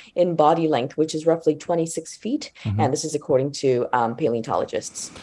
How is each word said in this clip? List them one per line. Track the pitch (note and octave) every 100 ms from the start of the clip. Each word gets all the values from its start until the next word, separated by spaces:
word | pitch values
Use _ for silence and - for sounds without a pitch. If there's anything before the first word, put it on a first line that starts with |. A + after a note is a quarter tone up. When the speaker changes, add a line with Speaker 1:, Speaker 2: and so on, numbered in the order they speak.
| - -
Speaker 1:
in | F3 D#3+
body | D3+ E3 D#3+ C3
length, | C3 -
which | D#3 D#3+
is | D#3+
roughly | E3 D#3+ D3
twenty-six | - E3+ E3 - D#3+ -
feet. | G#3+ D4 - -
Speaker 2:
Mm-hmm. | - G2+
Speaker 1:
And | D3
this | D3+ D#3
is | D3
according | - C3 C#3+ C#3
to, | C3+ B2 -
um, | B2 A#2 A#2
paleontologists. | C#3+ A#2 A#2 F2 - - - - - -